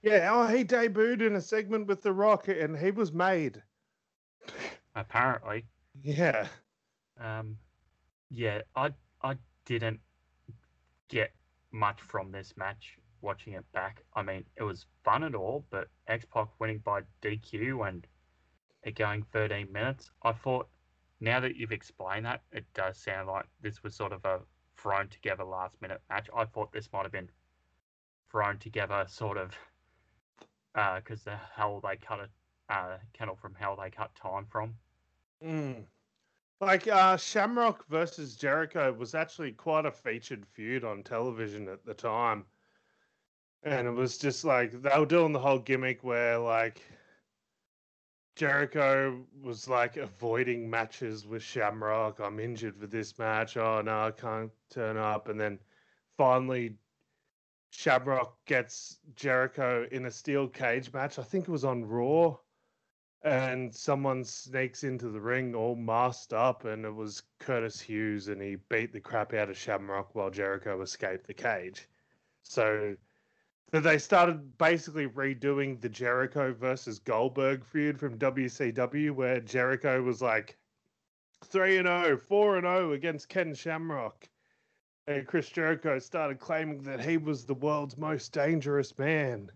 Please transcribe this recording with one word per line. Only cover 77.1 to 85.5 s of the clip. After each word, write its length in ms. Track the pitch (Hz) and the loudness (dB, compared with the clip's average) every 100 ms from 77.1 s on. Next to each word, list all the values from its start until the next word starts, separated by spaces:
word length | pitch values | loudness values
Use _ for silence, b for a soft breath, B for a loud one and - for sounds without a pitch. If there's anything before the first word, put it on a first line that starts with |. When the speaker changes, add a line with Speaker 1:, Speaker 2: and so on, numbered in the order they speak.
| 110 107 131 135 135 | 2 2 2 2 0
Speaker 1:
feud 340 | 120 156 147 143 | -2 0 0 0
from 200 | 147 113 | -4 0
W 320 | 135 131 127 | 0 2 -4
C 200 | - 127 | -2 -2
W, 440 | 117 123 143 151 | 0 -2 0 -2
where 260 | 135 127 127 | 0 0 0
Jericho 600 | 113 127 123 131 143 131 | 0 0 2 2 2 2
was, 180 | 127 113 | 2 0
like, 380 | 127 110 104 - _ _ _ _ _ _ _ _ - | 2 2 -2 -18 _ _ _ _ _ _ _ _ -2
three 320 | 190 185 190 | 2 6 6
and 100 | 180 | 4
oh, 300 | 175 170 131 | 4 4 2
four 400 | - 202 208 190 | 4 6 6 6
and 80 | 180 | 4
oh 260 | 180 175 | 4 2
against 380 | 143 160 151 - | 0 -2 -4 -4
Ken 240 | 190 170 | -2 0
Shamrock. 720 | 139 165 160 165 147 110 - - _ _ _ _ _ _ _ - | -2 -4 -4 -4 -4 -4 -8 -20 _ _ _ _ _ _ _ -4
And 200 | 143 131 | -4 0
Chris 220 | 175 | -2
Jericho 500 | - | -2